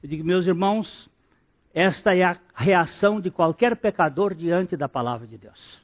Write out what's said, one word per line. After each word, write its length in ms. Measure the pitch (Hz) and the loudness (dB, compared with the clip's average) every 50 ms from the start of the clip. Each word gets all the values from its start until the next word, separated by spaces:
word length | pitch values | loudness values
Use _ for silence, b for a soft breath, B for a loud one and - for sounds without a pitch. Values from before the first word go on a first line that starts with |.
| - | -10
Eu 60 | 143 | -10
digo: 160 | 151 156 156 | -10 -6 -2
Meus 220 | 160 180 185 180 | 0 0 0 2
irmãos, 640 | 180 180 165 190 196 208 220 208 - - - - _ _ _ _ _ _ _ _ _ _ _ _ _ _ | 0 0 2 2 0 0 0 -4 -6 -12 -20 -20 _ _ _ _ _ _ _ _ _ _ _ _ _ _
esta 420 | 156 175 190 160 - - 214 190 | 0 0 0 0 0 0 2 2
é 80 | 180 185 | 4 2
a 140 | 180 175 175 _ _ _ | 2 0 -4 _ _ _
reação 680 | - 120 180 196 180 170 151 - - - 202 208 214 | -2 2 4 4 4 2 0 -2 0 0 0 0 0
de 100 | 180 180 | -4 -6
qualquer 460 | - - 175 160 160 _ 233 240 233 | -2 0 0 0 2 _ 0 0 0
pecador 580 | 226 - 214 196 - 180 156 139 131 202 202 190 | 0 -2 -4 0 2 0 0 0 -2 -2 -2 -4
diante 440 | 156 160 170 170 175 190 180 - 156 | -4 -4 -2 0 0 0 -2 -4 -6
da 100 | 143 127 | -6 -6
palavra 380 | _ 135 120 120 123 117 117 | _ -4 -4 -4 -6 -8 -10
de 100 | 110 110 | -16 -20
Deus. 420 | 107 101 107 _ - - - - - | -20 -20 -20 _ -20 -20 -20 -20 -20